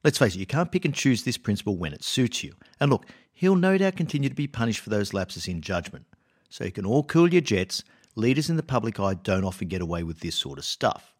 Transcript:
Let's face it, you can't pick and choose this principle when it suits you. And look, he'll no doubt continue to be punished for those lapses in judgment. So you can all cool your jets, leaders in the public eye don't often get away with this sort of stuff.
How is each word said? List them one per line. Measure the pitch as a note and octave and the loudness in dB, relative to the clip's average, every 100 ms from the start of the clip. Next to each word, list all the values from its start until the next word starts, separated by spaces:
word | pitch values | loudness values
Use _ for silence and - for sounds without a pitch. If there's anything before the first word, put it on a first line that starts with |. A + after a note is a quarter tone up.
Let's | D#3 - | 2 4
face | A#2 | 2
it, | F2 | 2
you | F#2+ | -2
can't | D3 E3+ | -2 0
pick | F#3 D#3+ | 0 -2
and | |
choose | C#3 C3+ A#2 | 0 2 2
this | - - | 0 -4
principle | - G2+ - F#2 | -2 -2 -2 -4
when | E2 | -4
it | D2 | -6
suits | - - A#2+ - | -4 0 0 -2
you. | - - - _ | -8 -14 -20 _
And | C#3+ | 2
look, | B2+ - - _ | 2 -2 -20 _
he'll | _ F#3 | _ 2
no | F#3+ F#3 F#3+ | 4 4 4
doubt | F#3+ F#3 | 2 0
continue | D#3 D3 C3+ | -2 0 -2
to | |
be | C3+ C#3+ | -2 -6
punished | - A#2 G#2+ | -2 -2 -2
for | - | -2
those | G#2 G2+ | -2 0
lapses | G2 F#2 - F#2 | -2 -4 -8 -6
in | F2 | -6
judgment. | D#2 F2+ E2 C#2 - _ _ _ _ | -4 -4 -4 -16 -20 _ _ _ _
So | - | -10
you | G2 | -8
can | G#2 G2 | -6 0
all | C3 | 0
cool | C#3+ D#3+ E3+ | 4 4 6
your | F3 | 4
jets, | C#3+ G2 F#2+ - - _ _ - | 2 0 0 -6 -10 _ _ 0
leaders | A#2 C#3+ D3+ | 2 2 0
in | E3 | -2
the | |
public | - C3 A2+ G2+ | 0 -2 0 -2
eye | G2 | -2
don't | F#2 - F#2+ | 0 0 0
often | F#2+ - F2+ | 0 -4 -6
get | F#2 | -4
away | E2+ E2+ | -4 -4
with | E2 D#2+ | -6 -8
this | E2+ | -6
sort | - - C#2 | -6 -6 -10
of | |
stuff. | - - A#2 - _ | -8 -2 -2 -2 _